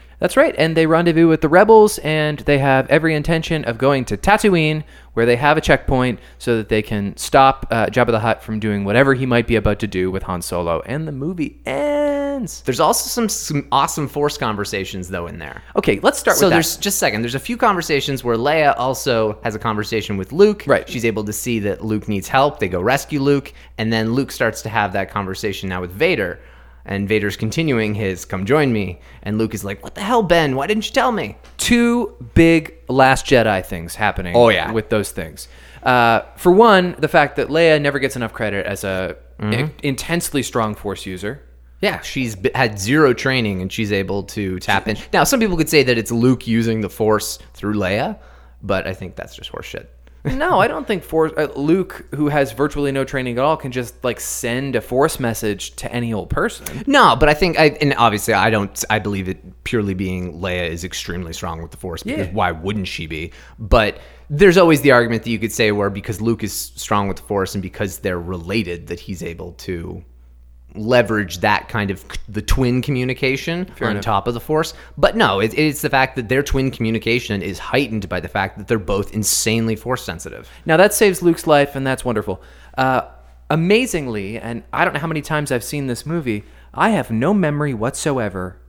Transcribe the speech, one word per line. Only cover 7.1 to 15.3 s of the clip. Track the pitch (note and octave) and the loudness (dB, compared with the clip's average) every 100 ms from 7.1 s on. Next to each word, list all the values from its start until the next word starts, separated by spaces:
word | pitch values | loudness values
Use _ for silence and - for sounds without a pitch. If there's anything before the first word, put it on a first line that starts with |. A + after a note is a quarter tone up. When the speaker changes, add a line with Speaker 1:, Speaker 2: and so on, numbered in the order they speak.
| - | -6
Speaker 1:
stop, | - C#3 C3+ C3 - | 2 6 6 4 -2
uh, | A2+ G#2+ | 0 2
Jabba | B2 A#2+ | 2 2
the | A2+ | 2
Hutt | A2+ - | 0 -2
from | - A2 | -4 -4
doing | G#2+ G2+ | -2 -2
whatever | G2 A2+ C#3 | 2 4 4
he | B2+ C3 | 2 2
might | A#2+ A#2 | 0 2
be | A2+ | 2
about | G2+ G#2 | 2 0
to | G#2 | -2
do | F#2 F#2 | -2 -2
with | F#2+ | -2
Han | - F2 | -4 -6
Solo, | - F2 E2+ E2 - | -4 -2 -2 -2 -4
and | C#3 D#3+ | -6 -6
the | |
movie | C3+ D3+ F3+ D3 - - | -6 -6 -6 -8 -8 -8
ends. | C#4 D4 D4 D4 C#4+ C#4 C#4 G3 - | -4 -2 0 -2 -2 -4 -6 -8 -8
Speaker 2:
There's | - A#2 | -4 2
also | D3+ A#3+ - | 2 2 -2
some, | B3 A3 | -2 -2
some | - - D3 - | -4 -4 -6 0
awesome | C3+ D#3+ - C3+ | 0 0 -2 -6
Force | D3 D3 - | -2 -2 -2
conversations, | A#2+ G2+ G2+ G2+ F#2 F#2+ F2+ | -4 -4 -4 -6 -6 -8 -8
though, | F#2 | -8
in | E2+ | -8